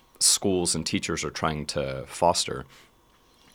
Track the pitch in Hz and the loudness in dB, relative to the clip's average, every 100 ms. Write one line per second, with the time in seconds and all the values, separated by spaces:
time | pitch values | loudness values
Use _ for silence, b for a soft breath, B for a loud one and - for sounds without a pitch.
0 | _ - - - 104 92 87 82 80 98 | _ 0 2 4 2 2 2 -2 -2 -2
1 | - 82 76 - 80 76 76 - 67 67 | -2 -4 -4 -2 -2 0 -4 -4 -4 -4
2 | 60 - 85 90 - - - b b _ | -8 2 4 4 0 -6 -10 b b _
3 | _ _ _ _ _ | _ _ _ _ _